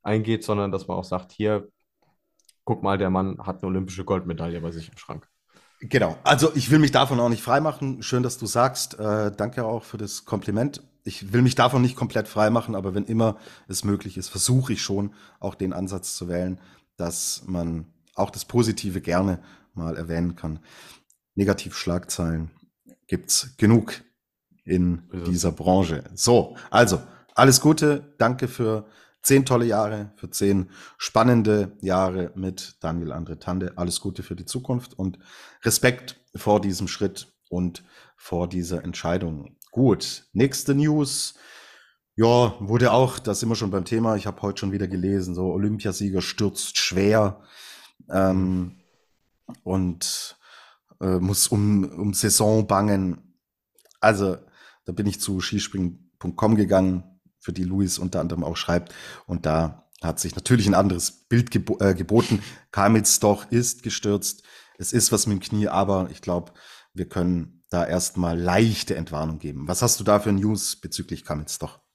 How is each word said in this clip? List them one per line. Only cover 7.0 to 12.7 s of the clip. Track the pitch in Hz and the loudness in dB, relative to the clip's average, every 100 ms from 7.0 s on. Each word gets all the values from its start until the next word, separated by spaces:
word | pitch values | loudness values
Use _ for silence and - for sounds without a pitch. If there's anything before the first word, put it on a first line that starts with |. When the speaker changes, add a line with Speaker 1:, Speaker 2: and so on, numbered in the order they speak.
| 131 123 | 2 2
Speaker 2:
auch | 120 | 2
nicht | 113 | 0
freimachen. | - 135 156 147 135 131 | 0 0 0 -4 -8 -8
Schön, | - 127 | -4 -2
dass | 123 - | -2 -4
du | 101 | -4
sagst. | 120 131 131 - - | 2 0 0 -10 -6
Äh, | 107 107 107 | -2 0 -2
danke | 101 107 127 | -2 -6 -4
auch | 110 113 - | -6 -6 -8
für | 104 | -12
das | 104 - - | -10 -12 -6
Kompliment. | 110 - 104 139 - _ _ - | -6 -2 0 -2 -4 _ _ -14
Ich | - 98 | -14 -2
will | 117 | 4
mich | 127 131 | 4 6
davon | 123 131 | 4 4
nicht | 123 - | 2 0
komplett | 127 117 107 | -2 -2 -2
freimachen, | 107 107 117 113 | 2 4 2 -2